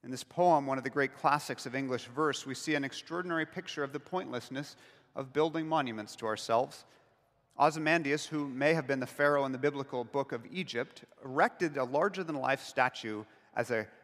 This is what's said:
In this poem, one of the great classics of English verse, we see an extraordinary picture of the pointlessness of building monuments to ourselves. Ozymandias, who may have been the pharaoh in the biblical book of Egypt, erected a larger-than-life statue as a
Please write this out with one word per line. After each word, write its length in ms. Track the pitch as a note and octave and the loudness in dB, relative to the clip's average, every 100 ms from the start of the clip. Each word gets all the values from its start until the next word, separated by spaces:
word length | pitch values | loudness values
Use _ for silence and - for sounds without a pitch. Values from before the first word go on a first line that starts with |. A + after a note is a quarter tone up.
In 80 | B2 | -8
this 100 | B2+ | -10
poem, 440 | - - F3 D#3 C#3 | -8 2 4 4 2
one 120 | C3+ | -2
of 60 | |
the 60 | B2+ | -2
great 260 | C#3+ C3+ - | 0 0 2
classics 500 | D#3 C#3+ - - C3 | 2 2 0 -8 -6
of 80 | |
English 300 | B2+ C3+ B2 | -4 -2 -4
verse, 420 | A#2 B2+ D#3 B2+ C3+ | -4 0 0 0 -6
we 80 | |
see 220 | B2+ - D3 | -8 -2 -2
an 80 | |
extraordinary 600 | C#3 - - E3+ F3+ E3 | -2 -8 -8 -6 -2 -2
picture 380 | D#3 - F3+ - | -4 -6 -10 -6
of 100 | C#3 | -4
the 60 | C#3+ | -6
pointlessness 760 | - F#3 F#3+ B2 - C3+ D3 - - - _ - | -4 -6 -4 -8 -6 -8 -8 -14 -20 -20 _ -10
of 160 | C3+ | -4
building 340 | C3+ D#3+ D#3+ D#3 | 2 2 2 0
monuments 480 | D#3+ C3 A2 G#2 | 0 0 -4 -8
to 120 | - A2+ | -6 -4
ourselves. 580 | G#2+ - A2+ C#3 - - _ _ _ _ _ _ - | -4 2 2 2 -6 -20 _ _ _ _ _ _ 4
Ozymandias, 680 | C#3+ D#3 D#3 E3+ C#3+ D3 - | 4 4 2 4 4 0 0
who 200 | D3+ C#3+ | -4 -4
may 280 | B2+ C#3+ | 2 4
have 120 | E3 C3+ | 4 2
been 140 | C3+ | -2
the 60 | B2 | -2
pharaoh 400 | - D3 C#3+ C3+ | 2 4 4 2
in 40 | |
the 80 | C3 | 0
biblical 460 | C#3+ C#3 C3+ B2+ | 0 0 -4 -4
book 260 | A#2 C#3 C3+ | -2 -2 -2
of 140 | B2 A2+ | -6 -8
Egypt, 540 | F#3 E3+ A#2 B2+ - - - | -8 -4 -4 -6 -10 -20 -16
erected 540 | C3+ C3 A3 - E3+ C#3+ | -6 2 2 4 -2 0
a 60 | |
larger-than-life 760 | B2 C#3+ G3 F#3 E3 D3 C3 C3+ | 0 2 0 -2 -6 -2 0 0
statue 600 | - - B2+ - A2+ G#2+ G#2+ - _ | 0 2 2 2 -6 -6 -8 -18 _
as 160 | - A#2 | -4 0
a 180 | A2+ G#2+ - | -2 -2 -12